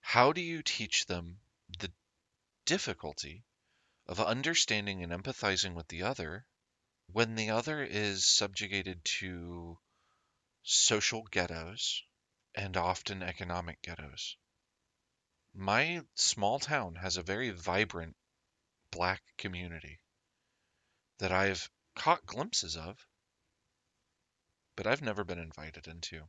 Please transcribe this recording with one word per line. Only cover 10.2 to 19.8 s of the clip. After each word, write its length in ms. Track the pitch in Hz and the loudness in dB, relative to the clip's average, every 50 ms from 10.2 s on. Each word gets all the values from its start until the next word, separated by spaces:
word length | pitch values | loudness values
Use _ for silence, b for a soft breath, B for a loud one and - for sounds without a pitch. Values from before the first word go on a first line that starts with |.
| _ _ _ _ _ _ _ _ _ | _ _ _ _ _ _ _ _ _
social 600 | - - - - - 117 107 104 - - 113 113 | 2 4 4 6 6 4 4 2 2 0 -2 -6
ghettos 800 | 104 - 101 87 85 87 82 80 85 101 131 - - - - - _ _ _ _ _ _ _ _ _ _ | -2 0 0 0 0 -2 -6 -8 -8 -8 -4 -4 -2 -4 -4 -6 _ _ _ _ _ _ _ _ _ _
and 240 | - 101 98 92 95 | -6 -6 -2 0 2
often 440 | 85 90 92 - - - 101 95 90 | 2 2 2 0 -2 -6 -6 -4 -6
economic 580 | 87 87 - 98 87 87 87 87 85 76 _ | -6 -6 -6 -4 -4 -2 -4 -4 -6 -10 _
ghettos? 560 | - - 82 - 73 71 65 - - - - _ _ _ _ _ _ _ _ _ _ _ _ _ _ _ _ _ _ _ _ _ _ _ _ | -12 -12 -12 -12 -12 -14 -10 -8 -8 -8 -10 _ _ _ _ _ _ _ _ _ _ _ _ _ _ _ _ _ _ _ _ _ _ _ _
My 480 | 98 95 95 101 117 147 160 175 175 143 _ _ | -4 0 4 4 6 6 4 2 -2 -4 _ _
small 440 | - - - - - 101 101 120 139 | 0 2 2 2 4 2 2 2 2
town 360 | - 139 151 143 113 87 82 | 0 0 0 0 0 -2 -6
has 220 | 85 90 92 90 90 | -6 -4 -2 -2 -2
a 60 | 85 | -2
very 260 | 85 95 107 131 120 | -2 -2 -2 -2 -4
vibrant 680 | 98 87 80 90 87 98 110 - - 87 82 80 78 _ _ _ _ _ _ _ _ _ _ _ _ _ _ _ | -4 -4 -2 2 4 4 4 4 0 -8 -8 -8 -12 _ _ _ _ _ _ _ _ _ _ _ _ _ _ _
Black 300 | - 82 87 90 95 - _ _ _ - | -2 0 2 2 2 0 _ _ _ -8
community 600 | - 104 90 90 90 87 85 80 | -8 -6 -6 -6 -8 -8 -10 -10